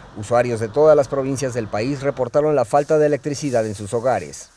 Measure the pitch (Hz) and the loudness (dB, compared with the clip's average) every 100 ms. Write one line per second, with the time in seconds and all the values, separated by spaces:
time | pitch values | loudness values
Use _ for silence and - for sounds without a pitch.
0 | - 104 104 120 123 113 113 135 156 147 | -18 -14 0 0 2 -2 -2 4 6 6
1 | 135 139 131 135 131 117 104 104 127 139 | 4 -2 -4 -4 -4 -4 -4 -4 -4 -4
2 | 139 - 123 147 151 143 117 147 143 156 | -4 -4 -2 0 2 2 2 0 2 2
3 | 151 143 151 135 143 120 110 104 101 120 | 4 0 -4 -6 -2 0 -2 -6 -6 -4
4 | 127 104 76 - - | -2 -2 -4 -14 -20